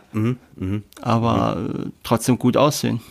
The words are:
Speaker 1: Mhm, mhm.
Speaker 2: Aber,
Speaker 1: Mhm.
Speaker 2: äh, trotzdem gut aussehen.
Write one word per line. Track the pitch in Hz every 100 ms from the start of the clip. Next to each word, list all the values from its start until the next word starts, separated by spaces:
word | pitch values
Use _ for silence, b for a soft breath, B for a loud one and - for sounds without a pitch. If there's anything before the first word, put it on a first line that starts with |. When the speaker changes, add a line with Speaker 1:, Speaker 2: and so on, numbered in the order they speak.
| -
Speaker 1:
Mhm, | 107 110 127 - -
mhm. | 92 104 101 -
Speaker 2:
Aber, | 120 113 117 113 113 101
Speaker 1:
Mhm. | - - -
Speaker 2:
äh, | -
trotzdem | - 226 - 123
gut | 127 113
aussehen. | 143 - 117 113 -